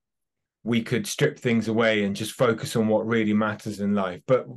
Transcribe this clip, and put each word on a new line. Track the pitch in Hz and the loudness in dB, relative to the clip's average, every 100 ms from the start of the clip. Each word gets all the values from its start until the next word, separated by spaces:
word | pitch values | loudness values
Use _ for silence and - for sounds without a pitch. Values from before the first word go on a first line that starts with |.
| _ _ _ _ _ _ 110 | _ _ _ _ _ _ -2
we | 117 | -2
could | 113 113 104 | 0 -2 -4
strip | - 143 - | -2 -2 0
things | 123 113 107 | 0 0 0
away | 110 113 107 | 2 2 2
and | 101 98 | 0 -2
just | 107 | -6
focus | - 123 113 - | 0 2 2 -2
on | 120 110 | 0 2
what | 107 110 | 2 2
really | 117 107 | 0 2
matters | 104 107 104 110 98 | 2 0 -2 -8 -4
in | 101 | -2
life. | 101 92 90 - | 0 -2 -4 0
But | 127 131 | 0 0